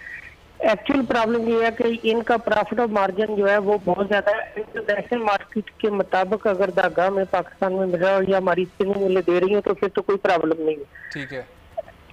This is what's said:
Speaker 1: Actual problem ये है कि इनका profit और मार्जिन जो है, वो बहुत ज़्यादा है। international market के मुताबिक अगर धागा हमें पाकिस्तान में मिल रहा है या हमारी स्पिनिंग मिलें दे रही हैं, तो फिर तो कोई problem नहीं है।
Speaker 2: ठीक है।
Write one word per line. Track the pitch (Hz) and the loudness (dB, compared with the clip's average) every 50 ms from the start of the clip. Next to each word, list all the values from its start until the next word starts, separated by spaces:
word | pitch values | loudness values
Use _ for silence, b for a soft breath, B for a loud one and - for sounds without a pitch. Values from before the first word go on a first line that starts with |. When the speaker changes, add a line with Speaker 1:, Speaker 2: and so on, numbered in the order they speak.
| B B B B B B B B - - - - - 220 | B B B B B B B B -20 -20 -10 -2 0 0
Speaker 1:
Actual | 214 208 - - 285 277 | 0 0 0 0 0 0
problem | 254 - 226 233 226 220 233 233 226 226 | 0 0 0 0 2 2 0 0 0 0
ये | 233 226 226 | 2 2 2
है | 226 | 0
कि | 220 - 240 233 233 226 - 220 | 0 0 0 0 -2 0 0 0
इनका | 220 233 220 - 240 226 | 0 0 2 2 0 0
profit | 208 214 214 208 208 - 226 220 | 2 0 0 0 0 0 0 0
और | 240 226 | 0 0
मार्जिन | 208 208 196 190 185 185 220 214 214 | 2 2 0 2 0 0 -2 0 0
जो | 202 202 | 2 2
है, | 196 202 208 | 4 4 4
वो | 196 196 208 208 | 4 2 0 0
बहुत | 190 180 175 185 202 196 | 0 0 0 0 0 0
ज़्यादा | 208 202 196 202 | 0 2 2 2
है। | 208 226 - - - 208 | 0 0 -2 -6 -8 -10
international | 214 - - 240 220 - 208 202 180 - 247 240 | -10 -8 -8 -6 -4 -2 -2 -2 -2 -4 -4 -2
market | 226 208 202 196 - - - 220 208 - | 0 0 0 0 -2 -4 -6 -6 -6 -6
के | - - - 214 | -6 -4 -2 -2
मुताबिक | 208 196 185 - - 190 190 185 208 202 - 220 | 0 0 -2 0 0 0 0 0 -2 -2 0 0
अगर | 196 180 202 185 | 0 2 0 0
धागा | 180 190 185 175 165 - 175 190 | 2 0 0 2 2 2 0 2
हमें | 196 196 190 | 2 0 -2
पाकिस्तान | 190 - 185 175 - - - 196 190 185 | 0 -2 -2 -2 -4 -6 -4 -2 -2 0
में | 190 190 | 0 0
मिल | 185 175 | 0 0
रहा | 170 175 190 | 0 2 2
है | 196 196 190 190 | 2 2 2 2
या | 196 190 | 2 2
हमारी | 185 185 175 175 185 | 2 2 2 0 0
स्पिनिंग | 180 - - 202 190 202 | -2 -2 -2 -2 0 0
मिलें | 202 196 190 185 190 175 | 0 0 2 2 2 2
दे | 175 175 180 | 2 2 2
रही | 180 190 | 2 2
हैं, | 208 208 | 2 2
तो | 196 - 196 | 2 0 0
फिर | - - 196 | 0 -2 -2
तो | - - | -2 -2
कोई | 190 - 196 190 | -2 0 -2 0
problem | - 196 185 170 160 160 160 165 156 | 2 2 2 2 2 0 -2 0 0
नहीं | 156 156 147 | -2 -2 -2
है। | 139 | -6
Speaker 2:
ठीक | - - - - - - 151 139 135 | -14 -18 -20 -18 -14 -12 -12 -12 -10
है। | 139 127 120 - - - - - - - - - - - - - | -10 -12 -12 -12 -18 -20 -20 -16 -14 -14 -14 -14 -20 -20 -20 -6